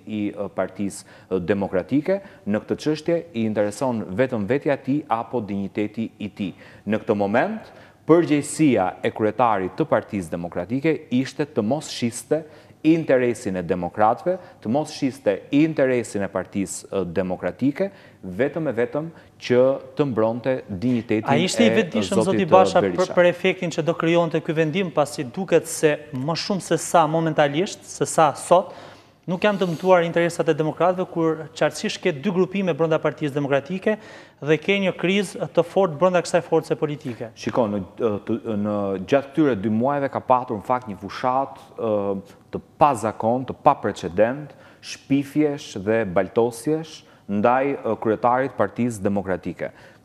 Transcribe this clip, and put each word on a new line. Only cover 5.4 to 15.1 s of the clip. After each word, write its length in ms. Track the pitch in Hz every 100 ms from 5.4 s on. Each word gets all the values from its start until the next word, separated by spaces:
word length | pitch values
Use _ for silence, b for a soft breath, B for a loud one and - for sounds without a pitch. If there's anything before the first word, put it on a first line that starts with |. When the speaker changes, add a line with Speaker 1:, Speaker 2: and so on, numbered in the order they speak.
Speaker 1:
dinjiteti 720 | 101 98 98 - 104 - 107 -
i 100 | 101
tij. 240 | - 95 - B B 101
Në 160 | 107
këtë 140 | - 104
moment, 540 | 98 117 185 220 - - B B -
përgjegjësia 840 | 170 147 147 139 - 156 110 92 -
e 80 | 120
kryetarit 600 | - 107 104 120 101 92 -
të 100 | 156
Partisë 420 | 117 - 101 82
Demokratike 640 | 87 87 87 87 131 160 151 - 123
ishte 320 | 131 - 147
të 140 | - 104
mos 240 | 147 -
shiste 520 | - 117 - - 202 - B B B 156
interesin 720 | 165 151 127 123 117 101 92
e 60 | 85
demokratëve, 680 | 90 87 - 107 123 175 185 B B
të 100 | 107
mos 220 | 139 147
shiste 420 | - 135